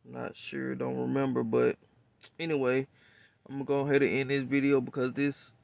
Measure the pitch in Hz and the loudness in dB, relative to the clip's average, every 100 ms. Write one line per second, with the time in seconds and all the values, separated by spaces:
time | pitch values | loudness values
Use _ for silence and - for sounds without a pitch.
0 | 123 123 120 - - 139 131 127 127 127 | -16 -12 -12 -12 -12 -8 -8 -6 -6 -4
1 | 127 135 135 123 117 123 123 - _ _ | -4 -2 0 -2 0 2 2 0 _ _
2 | _ _ - - 165 147 127 131 135 _ | _ _ -20 -10 -2 0 2 0 -2 _
3 | _ _ _ _ - 139 135 139 139 143 | _ _ _ _ -12 -8 -2 0 4 4
4 | 131 117 131 139 127 139 139 139 120 139 | 4 2 0 -2 2 2 4 4 2 -2
5 | 127 127 143 139 - _ | -2 0 0 -2 -14 _